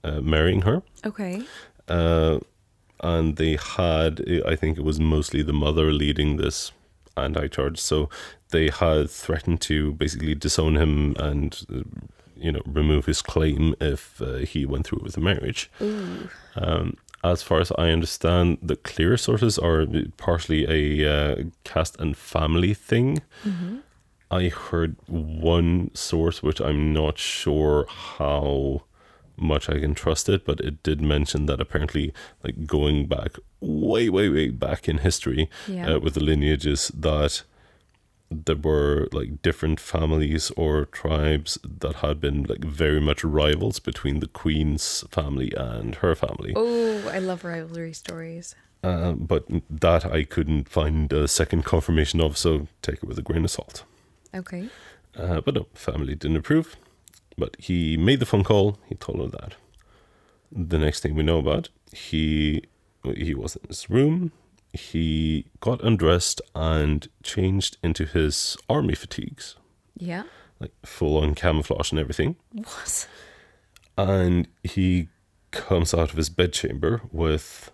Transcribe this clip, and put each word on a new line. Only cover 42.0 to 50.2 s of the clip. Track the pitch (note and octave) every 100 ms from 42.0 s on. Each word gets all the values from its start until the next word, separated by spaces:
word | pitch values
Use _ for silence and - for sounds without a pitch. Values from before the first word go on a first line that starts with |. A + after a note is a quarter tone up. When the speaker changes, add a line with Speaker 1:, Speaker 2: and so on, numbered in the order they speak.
| D2 D2
Speaker 1:
been, | C#2+ C#2+
like, | C#2 -
very | D#2 D2 D#2 D2+
much | D2 D2
rivals | E2 D2+ D2+ D2+ G2+ -
between | - - - C#2+
the | -
queen's | - E2 D#2 D2+ D2 - - -
family | - D2 C#2 B1+ -
and | B1+ A1+ A1 -
her | F2+
family. | D#2+ - - - -
Speaker 2:
Oh, | A#3 A#3 A3+ G#3+ F#3+
I | -
love | F#3 F3+
rivalry | F3+ E3 E3 E3 E3
stories. | D#3 - E3 E3 E3 E3+ - _ _
Speaker 1:
Uh, | F#2 F2 F2
but | D2+ D#2 E2 - E2 -
that | D#2 E2+ E2+ -
I | D#2+